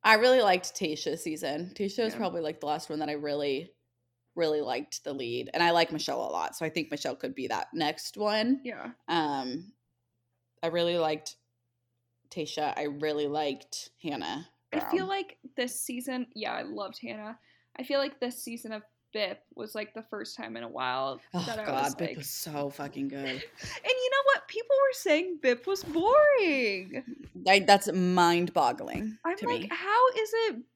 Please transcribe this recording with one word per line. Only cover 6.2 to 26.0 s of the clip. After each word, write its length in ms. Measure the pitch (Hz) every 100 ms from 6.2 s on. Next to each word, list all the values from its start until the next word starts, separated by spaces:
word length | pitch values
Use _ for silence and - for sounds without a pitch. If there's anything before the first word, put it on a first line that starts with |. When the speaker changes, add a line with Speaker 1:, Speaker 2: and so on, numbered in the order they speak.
Speaker 1:
a 80 | 135
lot, 260 | - - -
so 80 | 160
I 40 |
think 220 | 160 151
Michelle 240 | 147 - 127
could 180 | 131 135
be 120 | 127
that 260 | 110 -
next 440 | 160 202 - - -
one. 420 | 208 214 226 269 262
Speaker 2:
Yeah. 260 | 208 - 240 -
Speaker 1:
Um, 680 | 165 151 139 127 135 185 _ _ _ _ _ _ _ _ _
I 60 | 165
really 300 | 170 170 175
liked 400 | 156 156 - - _ _ _ _ _ _ _ _ _
Tayshia. 440 | - 151 - 151 -
I 60 |
really 440 | 147 143 156 147 147
liked 640 | 147 147 135 - - - _
Hannah 480 | - 139 80 123 165 _ _
Speaker 2:
I 60 | 311
feel 260 | - 359 370
Speaker 1:
Brown. 20 |
Speaker 2:
like 280 | 392 392 - - -
this 240 | 254 247
season, 480 | - 247 254 254 247 -
yeah, 160 | 214
I 100 | -
loved 340 | - 208 196 -
Hannah. 400 | 233 214 214 240 _ _ _ -
I 60 |
feel 160 | 262 277
like 200 | 277 -
this 240 | 247 247
season 280 | - 233 220
of 100 | 214 214 _ _
bip 300 | 214 196 190 _ -
was, 200 | 214 214
like, 180 | 214
the 80 | - 214
first 260 | 214 214 -
time 220 | 113 113
in 60 |
a 40 | 117
while 540 | - 127 127 135 131 - 175
Speaker 1:
Oh, 80 | 175
Speaker 2:
that 140 | -
I 60 | 214
Speaker 1:
God, 180 | 135
Speaker 2:
was 120 | 139 139
Speaker 1:
bip 120 | 170
Speaker 2:
like 80 | -
Speaker 1:
was 120 | 143
so 420 | - - 147 143
fucking 380 | 139 139 - 139
good. 340 | 139 139 131 -
Speaker 2:
<laughs> 100 | -
And 220 | - - -
you 240 | 508 508
know 140 | 539 554
what? 220 | 554 -
People 280 | 440 466 539
were 180 | 554
saying 440 | 508 - 302 370 330
bip 260 | 269 240 -
was 160 | 392
boring. 1200 | - 320